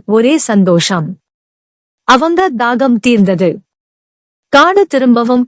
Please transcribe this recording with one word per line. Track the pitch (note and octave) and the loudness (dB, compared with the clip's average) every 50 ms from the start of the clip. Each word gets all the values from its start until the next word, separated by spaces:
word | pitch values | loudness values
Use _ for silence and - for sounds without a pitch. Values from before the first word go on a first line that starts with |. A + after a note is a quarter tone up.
| - | -2
ஒரே | - G#3+ A3+ A3+ B3+ D#4 | -2 -2 0 0 0 0
சந்தோஷம். | D4+ - - G#3+ G3+ F#3 F#3 E3+ E3+ - - G3 E3+ D3+ F3+ F#3 _ _ _ _ _ _ _ _ _ _ _ _ _ _ _ _ _ - | -2 -2 -2 0 0 2 2 0 0 0 -2 -4 -6 -6 -8 -12 _ _ _ _ _ _ _ _ _ _ _ _ _ _ _ _ _ -2
அவங்க | - B3+ B3 D4+ E4 E4+ F4 F#4+ F#4 B3+ | 0 0 2 2 0 0 0 -2 -2 -2
தாகம் | A3 A#3+ A#3+ B3 A3+ C4+ C4 A#3+ G#3 | -2 -2 -2 -2 0 0 0 0 0
தீர்ந்தது. | - B3+ A#3+ G#3 G3 G3 F#3+ E3 F#3+ E3+ D#3 - _ _ _ _ _ _ _ _ _ _ _ _ _ _ _ _ _ - - | 0 0 2 2 2 0 0 0 -2 -2 -4 -6 _ _ _ _ _ _ _ _ _ _ _ _ _ _ _ _ _ 0 2
காடு | C#4 D4+ F4 F#4+ G4+ G4 | 2 2 4 2 0 0
திரும்பவும் | - - C4 C4 B3+ A#3 A#3 A#3 A#3 B3+ B3 B3 | 0 0 0 2 2 2 2 0 0 0 -2 -2